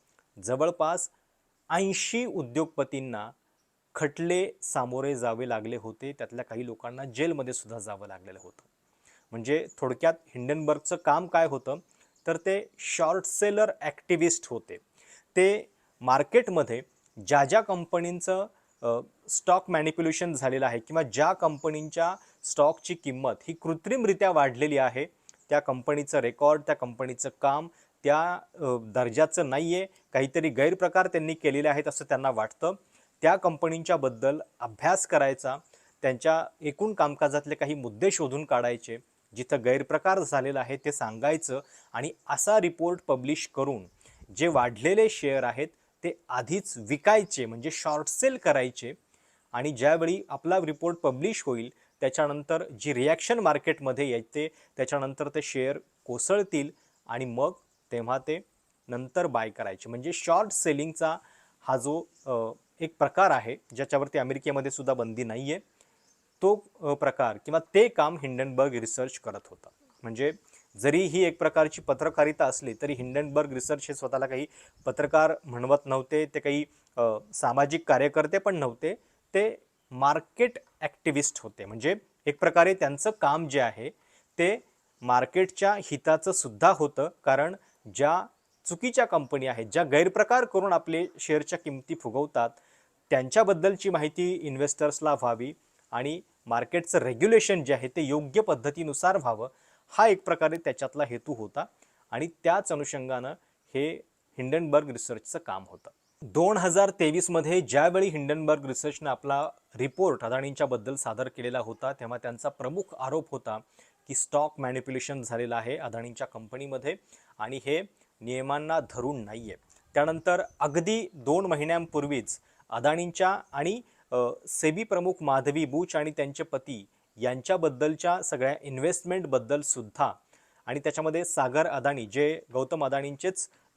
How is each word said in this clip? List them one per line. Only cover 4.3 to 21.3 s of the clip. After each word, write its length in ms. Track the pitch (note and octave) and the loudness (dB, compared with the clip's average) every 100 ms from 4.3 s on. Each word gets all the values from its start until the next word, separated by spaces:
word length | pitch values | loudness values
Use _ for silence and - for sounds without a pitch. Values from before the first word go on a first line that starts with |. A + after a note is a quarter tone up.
| F3+ F#3+ - | 0 0 -6
सामोरे 540 | - D3 B2 B2+ C#3 C3 | -6 -4 -4 -4 -4 -2
जावे 340 | A#2+ A2+ B2+ | -2 -4 -4
लागले 260 | A2 A2 A#2+ | -4 -6 -8
होते, 360 | A2 G#2+ C3+ | -10 -14 -14
त्यातल्या 340 | - A2+ A#2+ B2 | -12 -12 -10 -10
काही 200 | A2+ B2 | -10 -10
लोकांना 400 | A2+ A#2+ B2+ C#3 | -12 -14 -12 -12
जेलमध्ये 480 | A2+ E3 D3+ B2+ | -2 -2 -2 -6
सुद्धा 260 | B2+ G#2+ A2+ | -8 -10 -12
जावं 280 | G2+ G2 G2+ | -12 -14 -14
लागलेलं 320 | F#2+ F#2+ F#2 | -18 -20 -20
होतं. 180 | F#2 _ _ _ _ _ _ _ _ | -20 _ _ _ _ _ _ _ _
म्हणजे 360 | A#2 A2+ D#3 - - | -10 0 0 -2 -6
थोडक्यात 360 | C3 B2 E3 E3 _ | -4 2 2 2 _
हिंडनबर्गचं 680 | B2+ B2 D#3 D3+ D3 - E3+ | -10 -4 -2 0 0 -2 -2
काम 320 | - D3+ F3+ | 2 2 2
काय 180 | E3+ D#3+ | 2 2
होतं, 320 | C#3 - D#3 - _ _ _ - | 0 -6 -8 -10 _ _ _ -6
तर 100 | E3 | -4
ते 320 | F#3+ G3 - _ | -2 -4 -4 _
शॉर्ट 480 | - - D#3+ F#3 - | -8 0 0 0 -2
सेलर 460 | - G#3 G#3 G#3+ - | 0 0 4 2 0
ॲक्टिव्हिस्ट 640 | D3+ - - G3+ E3+ - - | -8 -8 -2 2 2 0 -4
होते. 300 | A#2 - F2 _ _ _ - _ F#3 | -10 -10 -18 _ _ _ -20 _ 2
ते 340 | F#3+ G#3 - _ _ _ | 4 2 -4 _ _ _
मार्केटमध्ये 800 | B2 C3+ D3 A#3 A#3 E3+ B2 A#2+ - _ _ - G2 | 2 2 6 4 4 0 0 -4 -8 _ _ -14 2
ज्या 180 | C#3+ C#3 | 4 6
ज्या 160 | G#3+ | 4
कंपनींचं, 840 | A3 F3+ E3+ F3 F3 F3 - F#3 G#3 _ _ _ | 2 -4 -2 -2 -2 -4 -2 -2 -4 _ _ _
अ, 180 | A#2+ A#2 - _ - | -2 -2 -4 _ -6
स्टॉक 400 | - - F3+ F#3 | -2 4 2 4
मॅनिप्युलेशन 640 | E3 D#3 D#3 E3 D#3 F3 | 0 0 0 0 0 -2
झालेलं 320 | C#3+ C3+ C3 B2+ | -2 -2 2 0
आहे 140 | A#2 | -2
किंवा 220 | - D#3+ | -2 -2
ज्या 300 | C#3 A#2+ D#3+ | -2 2 2